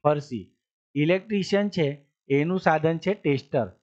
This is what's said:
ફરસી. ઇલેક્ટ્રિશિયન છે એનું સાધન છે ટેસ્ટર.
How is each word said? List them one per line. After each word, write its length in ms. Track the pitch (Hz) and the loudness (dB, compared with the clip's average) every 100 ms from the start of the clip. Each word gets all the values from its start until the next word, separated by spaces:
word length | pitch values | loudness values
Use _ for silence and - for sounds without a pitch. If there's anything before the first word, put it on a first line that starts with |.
ફરસી. 520 | 147 147 139 117 90 _ _ _ _ | 2 0 -4 -12 -12 _ _ _ _
ઇલેક્ટ્રિશિયન 720 | 143 151 190 208 202 180 202 208 | -2 2 0 0 -4 0 0 0
છે 380 | 180 143 143 _ _ - | 0 -2 -2 _ _ -2
એનું 320 | 139 156 185 | 0 0 0
સાધન 380 | 180 156 160 165 | 0 2 0 0
છે 160 | 180 | -4
ટેસ્ટર. 580 | 208 156 139 - 139 101 - | -2 -2 -2 -2 -4 -4 -8